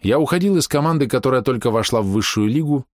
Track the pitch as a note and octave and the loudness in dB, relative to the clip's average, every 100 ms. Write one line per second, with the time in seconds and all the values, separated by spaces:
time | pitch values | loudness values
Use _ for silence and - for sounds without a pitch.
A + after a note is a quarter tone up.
0 | F#2+ C3+ D3+ F3 G3+ F#3 - D3 D#3 E3 | 0 0 2 0 2 0 0 0 0 0
1 | C3 C3 C3 B2+ A2+ A#2+ A#2+ A2+ G#2+ A#2 | 0 0 0 0 0 -2 0 0 0 0
2 | G2 G#2 G#2 - G#2+ C3+ D3+ C#3+ - | 0 0 -2 0 0 0 0 -2 -4